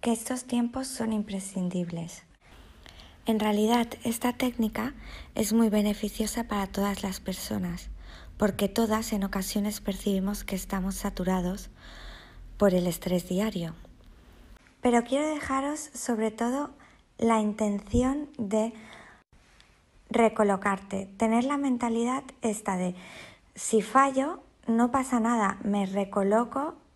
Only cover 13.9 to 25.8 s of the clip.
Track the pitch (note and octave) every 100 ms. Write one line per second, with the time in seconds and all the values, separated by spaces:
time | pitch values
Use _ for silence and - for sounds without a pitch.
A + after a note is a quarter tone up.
13.9 | - - - - - - - - _ B3
14.9 | A#3+ A#3+ C4+ D#4 D4+ - C4+ C#4 D4+ -
15.9 | - - A3+ A3 A3 A#3 C4+ D4 - -
16.9 | - _ _ A#3 A3+ G#3+ G#3 G#3+ G3+ -
17.9 | A#3+ B3+ C#4 D4 - G3+ G#3+ A3 A3+ -
18.9 | - - - _ - _ - - _ _
19.9 | - _ A#3 A3+ A3 G#3 F#3+ G3+ G3 -
20.9 | G3 G3 - A3+ A3+ B3+ C#4+ C#4 B3 A#3+
21.9 | A3+ A#3 C4+ - - A3+ G#3+ - F#3 F3+
22.9 | F3+ - - - - _ - - A3 G3
23.9 | C4 C#4 C4 C#4 G4 - _ - A3+ A#3+
24.9 | A#3+ B3+ B3 A3 A#3+ G3 G3 G3+ G3+